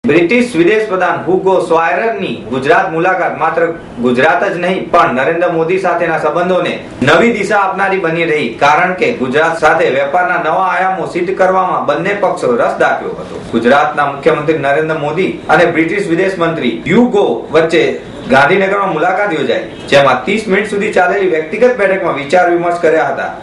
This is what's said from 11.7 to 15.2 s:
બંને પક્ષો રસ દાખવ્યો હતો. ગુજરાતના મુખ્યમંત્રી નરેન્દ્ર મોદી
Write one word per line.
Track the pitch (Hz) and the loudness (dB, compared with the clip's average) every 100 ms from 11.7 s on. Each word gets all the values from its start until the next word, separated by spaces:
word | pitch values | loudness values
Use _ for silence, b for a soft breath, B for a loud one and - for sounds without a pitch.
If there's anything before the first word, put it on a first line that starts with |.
| 151 143 | -2 -2
બંને | 151 185 202 | -2 -2 -2
પક્ષો | 185 - 131 120 | -2 0 -2 0
રસ | 170 - | 0 0
દાખવ્યો | 147 - - - | 0 0 -4 -10
હતો. | - - - | -10 -12 -4
ગુજરાતના | 120 117 143 147 147 143 | 0 4 4 2 0 -2
મુખ્યમંત્રી | 139 160 156 147 151 139 | 0 0 0 0 0 0
નરેન્દ્ર | 143 156 160 147 | 0 0 -2 -4
મોદી | 160 | -2